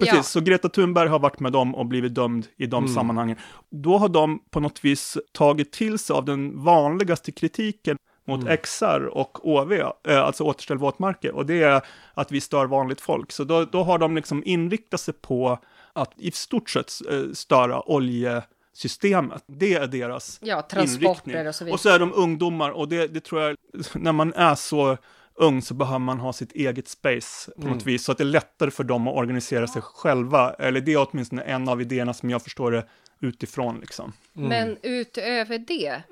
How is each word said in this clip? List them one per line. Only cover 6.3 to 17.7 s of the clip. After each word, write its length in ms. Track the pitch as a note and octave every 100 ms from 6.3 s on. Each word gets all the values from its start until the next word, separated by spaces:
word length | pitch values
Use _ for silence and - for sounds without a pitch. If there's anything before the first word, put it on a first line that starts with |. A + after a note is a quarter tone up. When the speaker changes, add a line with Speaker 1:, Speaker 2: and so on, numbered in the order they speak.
| C#3 C#3 -
Speaker 1:
vanligaste 680 | D3+ E3+ C#3+ F3 F#3+ E3 -
kritiken 640 | - D#3+ - G#3+ G3+ - D3 _ _ -
mot 140 | C3+
Speaker 3:
Mm. 120 | B2
Speaker 1:
X 300 | D#3+ - -
R 240 | G#3 D3 C3+
och 420 | - - - E3
O 160 | C#3+
V, 180 | D3 G3 C3 - D#3
eh, 100 | C#3
alltså 200 | C3+ -
Återställ 340 | D3+ C3+ - C#3
våtmarker, 540 | C#3 - F#3+ - -
och 140 | C3+ C#3
det 160 | E3+
är 200 | D3+ C#3 - - -
att 180 | - C#3+
vi 80 | C#3
stör 260 | - C#3+ C3
vanligt 340 | C3+ C3 C3+
folk. 320 | - C#3+ -
Så 120 | -
då, 200 | C#3 E3
då 180 | D#3+ F3+
har 160 | F3 E3+
de 180 | D#3+ D#3+
liksom 260 | - D3 F3
inriktat 540 | F3 E3+ A3 - -
sig 140 | -
på 440 | - - B2+ B2+ B2 _ _ -
att 200 | - - _
i 140 | E3+
stort 400 | - - A#3+ -
sett, 220 | C3 B2 - -
eh, 120 | C#3 C3+
störa 500 | C#3 - C3+ B2